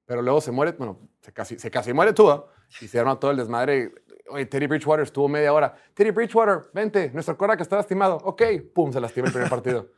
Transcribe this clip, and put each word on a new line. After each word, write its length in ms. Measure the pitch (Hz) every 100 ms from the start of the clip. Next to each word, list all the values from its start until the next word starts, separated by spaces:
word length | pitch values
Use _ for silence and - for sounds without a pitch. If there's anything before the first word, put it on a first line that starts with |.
Pero 160 | - 120
luego 200 | 123 151
se 100 | 139
muere, 220 | 123 160
bueno, 260 | 165 117 90 - _
se 120 | -
casi, 260 | - 104 -
se 120 | 113
casi 220 | - 120
muere 200 | 139 208
Tua 380 | 214 190 143 - _ _ -
y 80 | 110
se 100 | 120
arma 220 | 123 131
todo 100 | 139
el 60 | 139
desmadre. 580 | 113 120 131 135 117 - _ - -
Oye, 180 | 143 123
Teddy 200 | 131 143
Bridgewater 380 | 151 143 156
estuvo 240 | 139 139 143
media 240 | 147 147
hora. 240 | 151 135 - _
"Teddy 160 | - 214
Bridgewater, 600 | 196 233 226 214 175 -
vente, 360 | 185 220 202 151
nuestro 240 | 139 170 156
quarterback 220 | 202 185
está 160 | 165 202
lastimado". 400 | 202 190 196 160
"Ok", 180 | 190 - 226 175 -
pum, 180 | - 147
se 80 | 127
lastima 280 | 117 127 127
el 40 |
primer 180 | 123 123
partido. 380 | 120 127 120 95